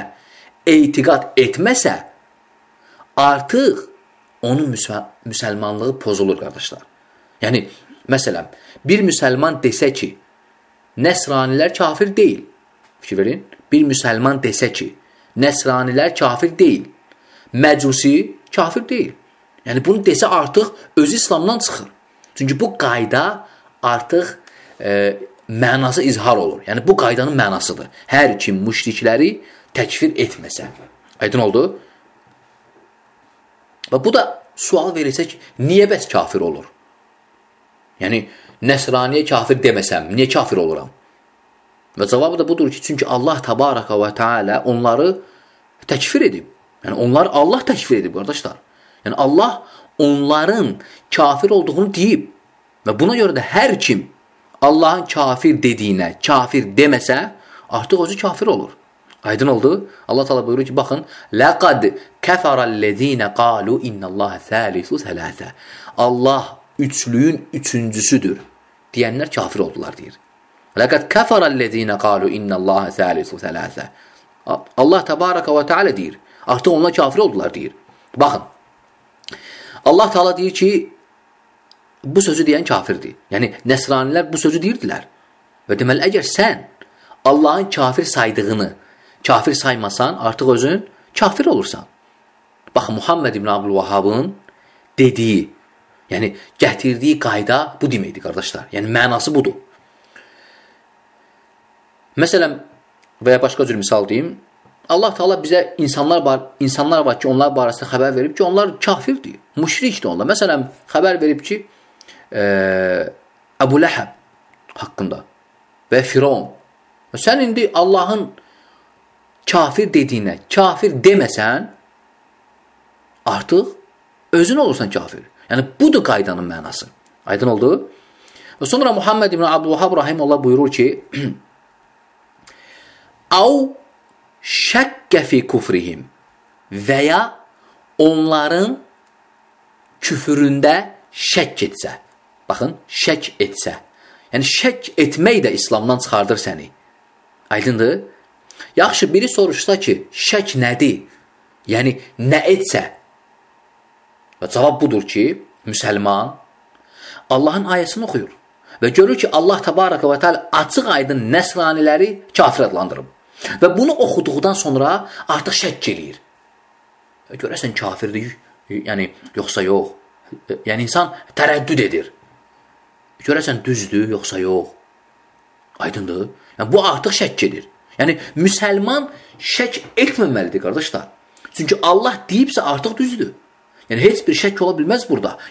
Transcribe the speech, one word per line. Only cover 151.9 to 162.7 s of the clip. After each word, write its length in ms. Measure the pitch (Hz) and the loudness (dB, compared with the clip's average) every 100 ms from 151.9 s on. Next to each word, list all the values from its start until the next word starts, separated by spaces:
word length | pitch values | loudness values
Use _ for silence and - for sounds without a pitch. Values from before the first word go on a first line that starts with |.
| - - - | -2 -8 -6
nə 220 | 123 151 170 | 0 2 2
etsə? 320 | 190 190 101 - - _ _ _ _ _ _ _ _ _ _ _ _ _ - | 2 0 -4 -4 -12 _ _ _ _ _ _ _ _ _ _ _ _ _ -12
Və 80 | 92 | -4
cavab 300 | 120 143 135 | 2 2 2
budur 240 | 143 107 - | 0 0 -2
ki, 180 | 104 131 190 - _ 110 | 0 0 -2 -12 _ -10
müsəlman 720 | 104 110 101 101 98 - - _ _ _ _ _ - - - - | -6 -2 -2 0 0 -2 -10 _ _ _ _ _ -20 -20 -12 -2
Allahın 360 | 131 151 185 190 | 2 2 0 -2
ayəsini 400 | 180 170 220 226 | -2 -2 -6 -6
oxuyur 280 | 123 98 - _ _ _ - | -6 -6 -16 _ _ _ -2
və 100 | 120 | 0
görür 240 | 127 202 254 | 4 4 4
ki, 120 | - | 0
Allah 300 | 151 175 196 | 2 2 2
təbaraka 460 | - 165 185 156 143 | 0 0 2 2 0
və 60 | 143 | 2
təala 220 | 175 165 - | 2 0 -2
açıq 380 | 156 151 - 233 | -2 0 -2 0
aydın 320 | 147 135 135 110 | 0 0 -2 0
nəsraniləri 800 | 165 - 185 160 156 151 156 208 196 - - | 0 0 -2 0 2 2 4 2 -2 -6 2
kafir 320 | 175 - | 2 4
adlandırıb. 400 | 104 | 0